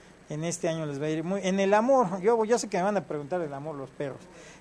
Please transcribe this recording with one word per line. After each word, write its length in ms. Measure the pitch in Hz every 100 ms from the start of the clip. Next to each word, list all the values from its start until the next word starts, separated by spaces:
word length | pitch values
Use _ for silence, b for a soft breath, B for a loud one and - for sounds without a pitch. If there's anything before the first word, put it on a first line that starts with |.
| B B -
En 140 | 151
este 260 | 165 170 175
año 160 | 160 156
les 140 | 139
va 60 | 151
a 40 |
ir 140 | 156
muy... 160 | 165 196
En 180 | 190 196
el 140 | 196
amor, 460 | 208 240 269 196 190
yo, 200 | 196 233 220
yo 120 | 233
sé 100 | 226
que 100 | 190
me 60 |
van 120 | 190 202
a 80 |
preguntar 380 | - 151 143 180
el 100 | 156
amor 220 | 139 151
los 160 | 143 131
perros. 300 | - 143 - - B B B